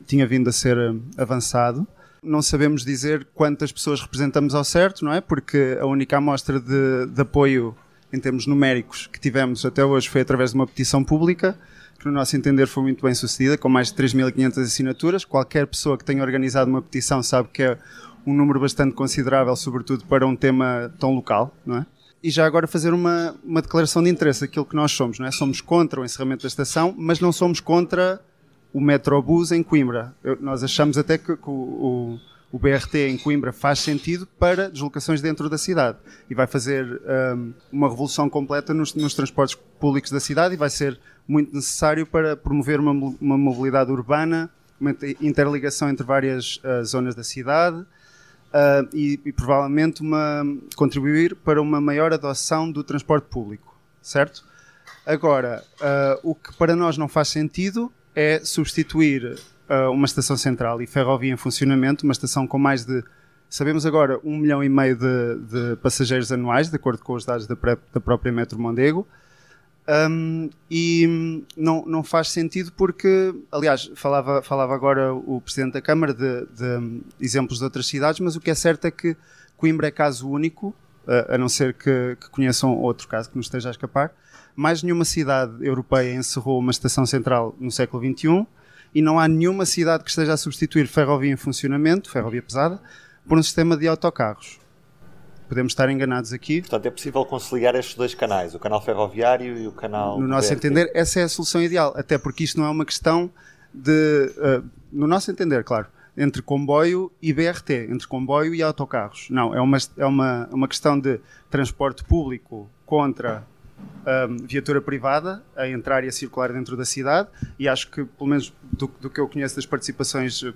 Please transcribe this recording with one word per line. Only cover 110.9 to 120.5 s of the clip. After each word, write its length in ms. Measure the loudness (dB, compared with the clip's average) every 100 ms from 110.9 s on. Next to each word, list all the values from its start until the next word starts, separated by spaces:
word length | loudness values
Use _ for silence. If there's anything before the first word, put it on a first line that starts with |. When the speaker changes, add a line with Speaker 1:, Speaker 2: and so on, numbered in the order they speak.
| 2
Speaker 1:
de 220 | 0 -4 -6 -20 -6
transporte 540 | -4 -4 -2 -4 -4
público 640 | 0 0 0 -8 -12 -16 -16 _
contra, 600 | -2 0 0 -2 -6 -8 -12 _ -20 -20 -20 -10 -2 -2 -2
hum, 100 | -6 -6
viatura 320 | -6 -2 -2
privada 640 | -2 -4 0 0 -2 -10 -14
a 140 | -8 -6
entrar 340 | -6 -2 -2
e 60 | -2
a 40 |
circular 400 | -8 -8 -4 -4
dentro 240 | -4 -8 -8
da 80 |
cidade, 440 | -6 -4 0 0 0 -8 -12 -4
e 120 | -2
acho 200 | -2 -4
que, 160 | -8
pelo 260 | -10 -6 0
menos 220 | 0 -2 -14 -10
do, 180 | -6 -6 -8
do 80 | -10
que 120 | -4
eu 80 | -4
conheço 260 | -2 -6
das 120 | -6 -6
participações 760 | -6 -6 -6 -4 -4 -4 -6 -10